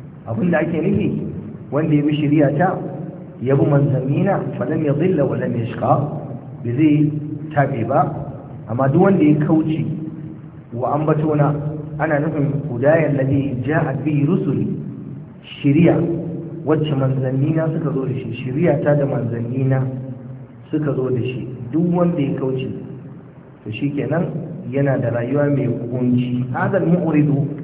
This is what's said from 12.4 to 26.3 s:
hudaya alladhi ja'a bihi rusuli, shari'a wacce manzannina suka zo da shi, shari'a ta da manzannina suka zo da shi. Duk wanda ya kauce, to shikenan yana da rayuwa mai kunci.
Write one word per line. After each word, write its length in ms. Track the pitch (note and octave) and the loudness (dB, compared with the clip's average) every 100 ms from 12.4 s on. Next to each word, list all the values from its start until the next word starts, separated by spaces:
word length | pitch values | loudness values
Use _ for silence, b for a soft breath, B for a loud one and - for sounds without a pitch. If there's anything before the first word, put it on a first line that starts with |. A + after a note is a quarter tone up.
| C#3 - - | 0 -2 -4
hudaya 420 | A#2 C#3 D#3+ D3+ | 0 4 4 4
alladhi 480 | C3+ C3+ C#3 B2 A#2+ | 2 2 2 0 -2
ja'a 320 | B2 D#3+ D3+ - | 0 0 0 0
bihi 220 | D3+ D3 C#3+ | 0 2 2
rusuli, 400 | F#3+ - A2+ - - - - - - - - - - | 2 2 0 -2 -4 -8 -10 -12 -12 -14 -18 -18 -2
shari'a 400 | C#3+ D3+ E3 - - - - - - - D#3 | 2 6 6 4 2 -2 -4 -6 -8 -6 0
wacce 300 | D#3 D3+ C3+ | 0 2 0
manzannina 720 | C3 C3 C3 C3 D3+ D#3+ D#3 D#3+ | 0 0 0 0 2 2 0 -2
suka 160 | C#3+ | -2
zo 120 | C3+ C3 | -2 -2
da 80 | C3 | -4
shi, 160 | A#2 A2+ | -6 -6
shari'a 380 | B2+ C#3 E3+ C#3+ | -4 0 2 2
ta 140 | C3 D3 | 2 2
da 100 | C#3 | 2
manzannina 800 | B2 A2+ A#2 A#2+ C3 C3 C3 C3 - - - - - - - - | 0 -2 -4 -4 0 0 2 0 -6 -10 -12 -14 -16 -18 -18 -6
suka 200 | D#3 D3 B2+ | -4 -2 -2
zo 140 | C3 | 0
da 120 | B2+ | -2
shi. 260 | B2+ B2+ - - - | -2 -6 -8 -10 -4
Duk 220 | D#3+ F3 | 0 2
wanda 260 | F3 F3 D3 | 2 2 2
ya 140 | C3+ - | -2 -2
kauce, 260 | C3 B2+ B2 - - - - - - - - - | -2 -2 -4 -8 -10 -14 -16 -18 -20 -20 -20 -16
to 60 | G#2+ | -10
shikenan 540 | A2 C#3+ C#3+ C3+ D#3+ E3 - - - A#2+ | -4 -4 -2 -2 0 -2 -4 -8 -10 -4
yana 260 | C3+ C#3 B2 | 0 2 2
da 140 | A#2 | 0
rayuwa 320 | A#2+ B2 C#3+ C#3+ | -2 0 0 2
mai 160 | C3+ A#2 A#2+ - | 2 0 -2 -2
kunci. 500 | A#2+ B2 B2 B2 | 0 2 2 2